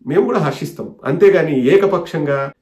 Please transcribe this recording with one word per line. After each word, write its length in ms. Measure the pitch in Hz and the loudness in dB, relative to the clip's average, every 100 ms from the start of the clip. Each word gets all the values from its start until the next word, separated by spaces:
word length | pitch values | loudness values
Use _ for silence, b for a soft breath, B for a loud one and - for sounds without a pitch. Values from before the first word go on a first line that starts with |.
| 127 | -4
మేము 180 | 175 254 | 0 0
కూడా 140 | 233 | 0
హర్షిస్తాం. 500 | 147 - 160 - 110 - - | -2 -6 -10 -12 -16 -10 -6
అంతేగాని 600 | 170 196 180 156 135 123 | 2 4 4 2 0 2
ఏకపక్షంగా 880 | 196 196 180 170 160 143 139 135 - | 4 2 -2 -4 -6 -4 -4 -6 -10